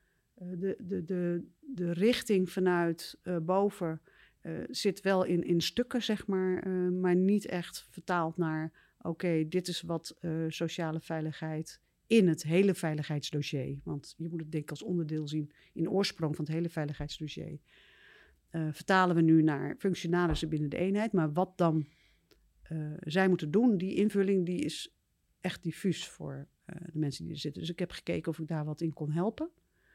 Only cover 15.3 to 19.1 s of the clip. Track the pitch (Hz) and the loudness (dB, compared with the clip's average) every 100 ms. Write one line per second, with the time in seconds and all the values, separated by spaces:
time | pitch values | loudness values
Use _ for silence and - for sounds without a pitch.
15.3 | 156 147 - _ - 165 190 202 - 156 | -4 -4 -10 _ -4 0 0 0 -2 -2
16.3 | 156 151 160 170 165 147 147 147 - 151 | -2 -2 -2 -2 -2 -4 -4 -8 -8 -10
17.3 | 156 156 151 - _ _ _ - - - | -8 -10 -12 -16 _ _ _ -20 -20 -20
18.3 | _ _ 165 156 - - 190 180 | _ _ -4 -4 -4 2 4 6